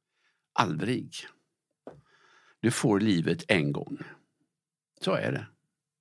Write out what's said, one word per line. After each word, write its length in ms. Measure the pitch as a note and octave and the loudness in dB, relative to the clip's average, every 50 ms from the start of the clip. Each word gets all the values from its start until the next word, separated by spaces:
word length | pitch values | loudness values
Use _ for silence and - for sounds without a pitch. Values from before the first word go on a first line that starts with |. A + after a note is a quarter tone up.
| _ _ _ _ _ _ _ _ _ _ - | _ _ _ _ _ _ _ _ _ _ 0
Aldrig. 640 | - A#2 F2+ D#2+ D#2 E2 A2 C3 - - - - - - - - _ _ _ _ _ _ _ _ _ - - - - _ _ _ _ _ _ _ _ _ _ _ - | 0 0 0 0 -2 -2 -2 -2 -4 -4 -8 -12 -14 -14 -16 -20 _ _ _ _ _ _ _ _ _ -20 -20 -20 -20 _ _ _ _ _ _ _ _ _ _ _ -2
Du 100 | - A2+ | -2 -2
får 300 | - - - B2+ G#2 G2 | 0 2 2 4 4 4
livet 440 | G#2+ A2 F#2+ E2+ D#2+ E2 F2 E2 - - | 4 4 4 4 2 2 0 -2 2 2
en 240 | G#2+ F2+ D2 C#2+ C#2+ | 2 2 2 0 -2
gång. 260 | - - - - - - - - - _ _ _ _ _ _ _ _ _ _ _ _ _ _ _ - | -4 -6 -8 -10 -12 -12 -14 -18 -20 _ _ _ _ _ _ _ _ _ _ _ _ _ _ _ -6
Så 120 | - F#3 F#3 | -2 -2 0
är 180 | - - - - | 0 0 -2 -2
det. 140 | - G#2+ - _ _ _ _ _ _ _ _ _ _ | -4 -6 -10 _ _ _ _ _ _ _ _ _ _